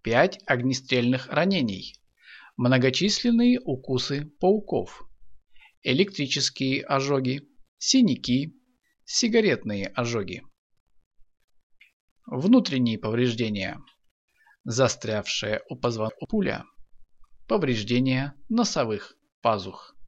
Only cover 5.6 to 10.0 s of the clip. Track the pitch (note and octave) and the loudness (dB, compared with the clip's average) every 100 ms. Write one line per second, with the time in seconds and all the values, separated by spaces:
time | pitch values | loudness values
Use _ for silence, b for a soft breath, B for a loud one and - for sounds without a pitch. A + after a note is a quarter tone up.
5.6 | b b - C3 G3+ - C#3 D3 C3 - | b b -2 2 2 0 -4 -2 -4 -2
6.6 | C3+ C#3 - C#3 C#3 C#3 C3 C3+ - _ | -2 -2 0 -2 2 0 0 -4 -8 _
7.6 | - _ - C4 A3+ B2+ - B2 D#3 - | -20 _ 2 4 4 2 0 0 0 -10
8.6 | _ _ _ _ - - A#3 A3+ G#3+ A#2+ | _ _ _ _ -6 -2 2 4 4 2
9.6 | - G2+ G2 - | -2 -6 -6 -4